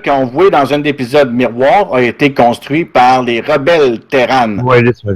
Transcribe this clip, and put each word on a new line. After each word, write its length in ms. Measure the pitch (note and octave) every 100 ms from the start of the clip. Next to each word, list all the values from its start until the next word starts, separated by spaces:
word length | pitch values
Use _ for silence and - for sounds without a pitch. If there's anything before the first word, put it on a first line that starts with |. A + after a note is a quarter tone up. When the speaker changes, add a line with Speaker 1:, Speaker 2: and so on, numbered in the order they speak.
Speaker 1:
qu'on 220 | D#3 C#3 C3
voit 240 | C3+ F#3+
dans 240 | D#3+ C3+
un 100 | D3
épisode 500 | D3 C#3 A#2+ D3 C3
miroir 600 | A#2+ A#2+ A#2 C3+ F#3+ G3
a 80 | B2+
été 320 | A#2+ - D3
construit 500 | C3+ A#2+ A2+ - D3
par 400 | E3+ C3 B2+ C3
les 160 | A#2+ A#2
rebelles 600 | C#3 D3+ C#3 E3+ C3+ A2+
Terran. 560 | - C#3 A#2+ C3 A2+ G2+
Speaker 2:
Ouais, 240 | B2+ B2
laisse-moi, 320 | A#2+ - G#2